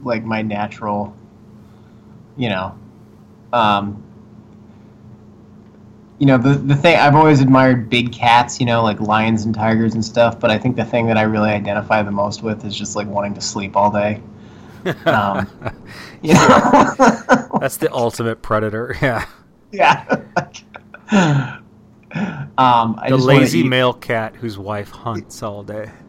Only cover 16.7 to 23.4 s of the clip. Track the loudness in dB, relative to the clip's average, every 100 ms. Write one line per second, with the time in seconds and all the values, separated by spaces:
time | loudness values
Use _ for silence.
16.7 | 4 2 2 2 2 0 0 0 -4 -4
17.7 | -2 -4 0 -2 -2 -4 -4 -2 -2 -2
18.7 | -6 -8 -4 -2 -2 -6 -16 _ _ _
19.7 | 0 2 2 -2 -8 -4 -8 -8 -16 _
20.7 | -20 -20 -20 0 2 4 2 -2 -12 -20
21.7 | -20 -20 _ _ -6 -6 -8 -10 0 2
22.7 | 4 0 -4 -2 0 4 4